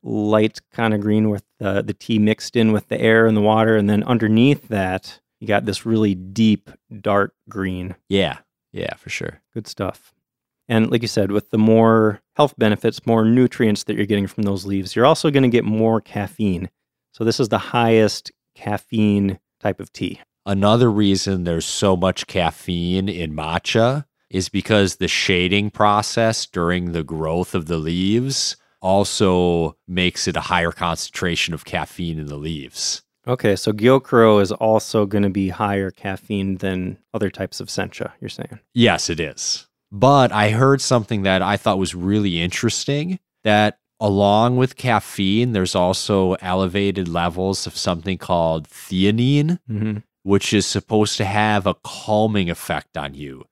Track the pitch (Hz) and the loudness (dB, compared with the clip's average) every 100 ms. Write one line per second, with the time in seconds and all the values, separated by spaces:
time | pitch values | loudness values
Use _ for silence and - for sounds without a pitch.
0 | 120 107 107 107 107 - _ - 117 107 | -4 -4 2 2 2 -2 _ -4 -2 0
1 | 104 107 107 101 _ _ 104 98 104 98 | 0 2 2 -2 _ _ -4 -2 -4 -8
2 | - 113 107 110 - 123 110 104 - 113 | -2 2 2 0 -2 0 2 2 -2 -2
3 | 113 113 113 110 104 110 110 110 101 104 | 4 4 4 4 4 4 4 4 2 0
4 | 117 120 107 110 127 147 - 107 92 92 | 2 0 2 4 4 2 -2 -4 -2 -4
5 | - - _ _ 104 104 117 95 117 113 | -8 -20 _ _ -2 -2 0 -6 -2 0
6 | 107 92 92 98 110 104 - - _ 107 | 2 -2 -6 0 2 2 -4 -20 _ -10
7 | 101 101 98 _ - 107 95 92 90 90 | -2 0 0 _ -16 -8 -6 -6 -10 -14
8 | _ 98 87 - _ _ _ 95 - - | _ 0 0 -4 _ _ _ -10 -8 -10
9 | - - - - _ - 107 - 95 - | -12 -10 -10 -12 _ -14 -14 -8 -8 -8
10 | _ _ _ _ _ _ _ 113 110 120 | _ _ _ _ _ _ _ 0 2 0
11 | 113 - 98 101 - 110 107 110 113 113 | -2 -2 0 -2 -2 0 4 6 6 6
12 | 110 101 _ - 147 - 110 104 117 107 | 4 0 _ 0 0 2 0 2 -2 -4
13 | - 113 110 120 123 - 113 104 - 110 | -2 2 4 4 2 2 0 0 -4 -4
14 | 104 104 98 - 101 98 98 98 95 - | 0 0 -2 -4 -4 -4 -4 -6 -4 2
15 | 127 156 165 139 131 117 104 110 113 113 | 4 4 2 2 4 2 0 0 2 0
16 | - - 98 - 107 90 90 _ _ _ | -2 -8 -8 -4 -2 -2 -6 _ _ _
17 | _ _ 113 113 120 110 - 123 117 113 | _ _ -2 0 0 0 -2 0 4 4
18 | 107 - - _ _ _ - 104 _ 113 | 4 0 -14 _ _ _ -8 -8 _ 0
19 | 107 101 98 95 _ _ 107 95 95 - | 2 2 0 -4 _ _ -6 -6 -10 -8
20 | 92 - - _ - 98 101 117 123 104 | -8 -8 -20 _ -6 0 4 4 4 4
21 | 101 95 - 95 87 82 - - 101 92 | 2 2 0 -2 -2 -2 -4 0 2 2
22 | 92 90 - 95 85 - - 87 87 92 | 0 -2 -6 -2 -2 -4 -8 -4 -2 -2
23 | 95 87 80 76 78 85 - 117 113 139 | -2 -6 -8 -6 -4 -6 -2 0 2 0
24 | 143 _ _ 95 92 98 - 107 98 - | -8 _ _ -6 -4 -6 2 2 2 0
25 | 87 - - 92 90 101 104 - 104 104 | -4 -2 0 0 2 0 -2 0 2 2
26 | 107 - 113 113 - 92 85 90 87 85 | 0 0 0 -2 -6 -4 -2 0 -2 -4
27 | 76 80 80 85 90 98 78 82 78 87 | -6 -6 -4 -2 -2 -6 -4 -4 -2 -2
28 | 95 110 131 131 - - _ _ 92 98 | 0 0 -2 -4 -6 -8 _ _ -2 0
29 | 101 - 101 90 90 85 80 - - 90 | 0 0 2 4 2 2 -2 -6 -8 0
30 | 90 - - 82 78 90 85 - 87 85 | 0 0 -4 -4 -2 -2 -2 -2 -4 -4
31 | - - 90 85 - 80 - 90 73 - | -8 -6 -4 -2 -4 -6 -8 -8 -8 -8
32 | 87 80 73 73 76 80 64 - - - | -8 -8 -10 -10 -8 -10 -12 -10 -8 -8
33 | _ _ - 127 110 98 - 104 113 131 | _ _ -6 -2 0 0 -2 2 4 4
34 | - 127 113 104 95 - 110 110 - 113 | 4 4 6 6 2 0 2 0 0 -2
35 | 101 104 101 95 95 - 107 101 95 - | 0 0 0 0 -4 -2 -2 -2 -4 -8
36 | 101 95 _ 101 95 95 98 92 90 101 | -10 -10 _ -6 -4 -4 -4 -4 -6 -10
37 | _ 110 101 - 95 - - - 98 - | _ -6 -6 -6 -10 -10 -10 -8 -8 -8
38 | - _ 120 - - 110 _ 120 117 85 | -14 _ -16 -12 -14 -16 _ 2 4 4
39 | - 82 78 - - - - _ _ 101 | -2 -4 -6 -8 -8 -8 -10 _ _ 2
40 | 127 143 127 107 107 110 135 139 - 127 | 4 6 4 2 0 2 2 2 2 0
41 | 104 107 98 92 92 101 - 98 90 87 | 0 -2 2 2 2 0 0 0 -2 -4
42 | 90 104 101 85 87 - 117 - - 143 | -2 0 0 -2 -2 -2 -2 -2 -4 -4
43 | 160 185 _ _ 107 104 104 - _ _ | -4 -8 _ _ 0 2 2 -2 _ _
44 | 107 98 101 104 120 123 127 - 127 110 | 0 2 4 4 2 2 0 -2 0 0
45 | - - 95 104 123 107 92 95 90 95 | -2 -4 0 2 0 0 0 2 0 0
46 | - 101 95 92 92 92 95 95 101 95 | 0 2 2 -2 -2 -2 0 0 -2 -2
47 | 87 85 87 85 92 95 - - - 87 | -4 -2 -2 -2 -4 -4 -8 -6 -4 -4
48 | 90 90 - 90 82 80 76 - - 92 | -4 -8 -4 -2 0 -2 -6 -20 -6 0
49 | 98 110 123 143 151 175 - 107 107 107 | 2 2 2 2 0 -4 -6 -6 -6 -8
50 | - _ 98 98 - 107 - 104 - 107 | -12 _ 0 0 2 0 0 -4 -2 0
51 | 107 - 98 104 107 104 98 87 - - | 0 -2 -2 0 0 0 -2 -4 -10 -16
52 | - 123 110 104 87 85 - 76 - 80 | -2 0 0 0 -2 -4 -6 -8 -8 -12
53 | 71 71 71 65 - | -12 -12 -16 -16 -20